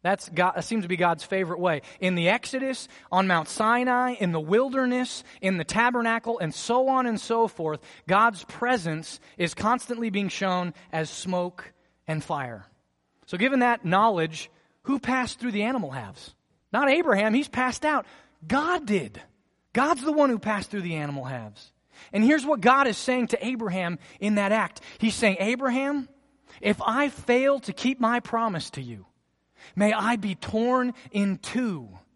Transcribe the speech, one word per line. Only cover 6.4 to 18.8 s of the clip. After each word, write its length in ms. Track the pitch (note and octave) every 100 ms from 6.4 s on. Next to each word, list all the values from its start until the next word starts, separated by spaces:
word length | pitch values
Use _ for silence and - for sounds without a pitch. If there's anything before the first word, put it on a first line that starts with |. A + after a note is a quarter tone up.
| D#3+
so 340 | - - B3 C4
on 180 | C4 B3+
and 140 | G#3+
so 300 | - A3+ A3+
forth, 320 | - D#3 D3+ - - -
God's 380 | F#3+ A#3 F#3+ -
presence 760 | - A#3+ B3+ E3 D#3 - - - -
is 160 | E3+
constantly 560 | - G#3 B3 - A#3 A3+
being 200 | G3 G3
shown 440 | - F#3+ F3+ F3+ - -
as 160 | D#3+ D#3+
smoke 640 | - F#3 F3+ F3+ F3+ - _ _ _ -
and 160 | D#3
fire. 420 | - D3+ B2+ A2 - _ _ _ _ _ -
So 120 | F3+
given 220 | B3 C4+
that 240 | A#3+ A#3
knowledge, 680 | E3+ F#3 A3+ F#3 D#3+ D#3+ - _ _ _
who 160 | - C#4
passed 380 | - B3+ B3 -
through 140 | B3
the 120 | G#3
animal 280 | G#3+ C4 D3+
halves? 420 | C3 G#2 - - _ _ _ _
Not 180 | A3 C#4
Abraham, 440 | D4+ F4 G3 G#3+
he's 160 | A3+ D4
passed 340 | - B3+ A#3+
out. 220 | D4+ C#4+ - - _ _ D#3
God 380 | C4 D#4 F4+